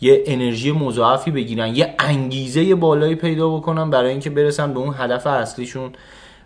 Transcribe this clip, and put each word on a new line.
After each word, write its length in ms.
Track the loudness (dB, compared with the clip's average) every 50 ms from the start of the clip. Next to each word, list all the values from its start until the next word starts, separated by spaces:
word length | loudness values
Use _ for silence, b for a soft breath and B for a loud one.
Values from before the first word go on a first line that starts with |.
یه 220 | 4 6 6 6 6
انرژی 460 | 2 0 0 0 0 -2 -2 -2 -2
مضاعفی 580 | 0 0 -2 -2 0 2 4 4 2 2 0 -2
بگیرن، 460 | -2 -2 -2 -4 -4 -4 -4 -2 0
یه 180 | 0 0 0 -2 -2
انگیزهٔ 760 | -2 0 0 0 -2 -2 -4 -6 -6 -2 0 2 2 4 4
بالایی 400 | 4 4 4 4 4 2 0 0
پیدا 340 | -2 -2 -2 0 0 0 0
بکنن 420 | -2 -2 -2 -2 -2 -2 0 0
برای 200 | 2 2 2 0
اینکه 200 | 0 -4 -6 -4
برسن 440 | 0 0 2 2 0 0 -2 -4 -4
به 60 | -4
اون 140 | -4 -4 -4 -4
هدف 280 | -4 -4 -2 -2 -2
اصلیشون. 640 | -2 -2 -2 -2 -4 -8 -10 -10 -10 -10 -10 -12 -12 b b b b b b b b b b b